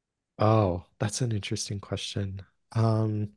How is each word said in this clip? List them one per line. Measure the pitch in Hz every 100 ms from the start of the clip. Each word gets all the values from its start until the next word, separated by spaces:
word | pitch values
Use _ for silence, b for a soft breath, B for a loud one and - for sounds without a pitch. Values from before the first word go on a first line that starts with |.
| _ _ _ -
Oh, | 110 110 101 87 - -
that's | 110 -
an | 123
interesting | 107 101 107 - 101
question. | - 98 - - 98 95 - _ -
Um, | - 113 110 110 107 104